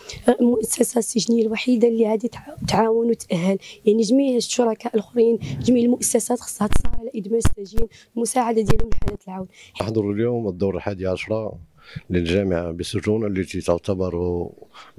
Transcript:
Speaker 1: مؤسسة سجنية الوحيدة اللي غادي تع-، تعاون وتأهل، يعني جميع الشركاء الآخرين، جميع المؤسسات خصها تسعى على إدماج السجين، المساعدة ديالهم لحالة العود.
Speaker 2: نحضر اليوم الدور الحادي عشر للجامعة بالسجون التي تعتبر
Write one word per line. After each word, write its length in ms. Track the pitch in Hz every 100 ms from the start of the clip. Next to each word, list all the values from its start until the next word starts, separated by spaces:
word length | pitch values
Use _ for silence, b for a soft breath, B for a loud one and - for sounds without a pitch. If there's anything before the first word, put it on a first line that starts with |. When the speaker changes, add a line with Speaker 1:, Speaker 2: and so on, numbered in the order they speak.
| B B - 240
Speaker 1:
مؤسسة 600 | 240 247 220 - 233 233
سجنية 440 | - 220 202 233 220
الوحيدة 420 | 214 - 240 233
اللي 220 | 226 214
غادي 180 | 214 240
تع-، 280 | - 285 311 -
تعاون 420 | 190 226 226 233
وتأهل، 480 | 226 - 175 180 196 B B 214
يعني 160 | 220
جميع 360 | 208 269 277 240
الشركاء 580 | - - 233 220 240 220
الآخرين، 440 | - 240 233 226 B B
جميع 220 | - 247
المؤسسات 560 | 240 - - 233 - 247
خصها 280 | - - 208
تسعى 320 | - - -
على 120 | 226 220
إدماج 260 | 196 226 - -
السجين، 300 | 190 220 226 b b 233
المساعدة 460 | 233 254 233 220
ديالهم 280 | 214 208 220
لحالة 280 | - 190 - 185
العود. 200 | 190 185 B B -
Speaker 2:
نحضر 300 | 104 110 101
اليوم 360 | 101 120 120 107
الدور 280 | 87 98 87
الحادي 320 | 104 95 92
عشر 440 | 90 - 110 107 85 - _ B B B
للجامعة 640 | 90 85 95 98 85 87
بالسجون 540 | 85 90 101 107 110 104
التي 360 | 95 87 92
تعتبر 840 | 85 87 - 95 92 85 90 87 - - - B B